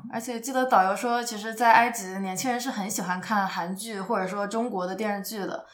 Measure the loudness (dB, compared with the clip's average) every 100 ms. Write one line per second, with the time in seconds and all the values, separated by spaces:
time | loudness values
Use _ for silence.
0 | -8 -8 -8 -8 -2 0 4 6 6 0
1 | 0 -2 -2 -6 -8 2 8 8 8 0
2 | -6 -6 -4 -2 -2 -2 -4 -4 -4 -4
3 | -2 -4 0 0 0 -2 -4 -6 -6 -6
4 | -2 -2 0 -2 -2 -2 -2 -2 -4 -2
5 | -2 -4 -6 -6 -6 -8 -12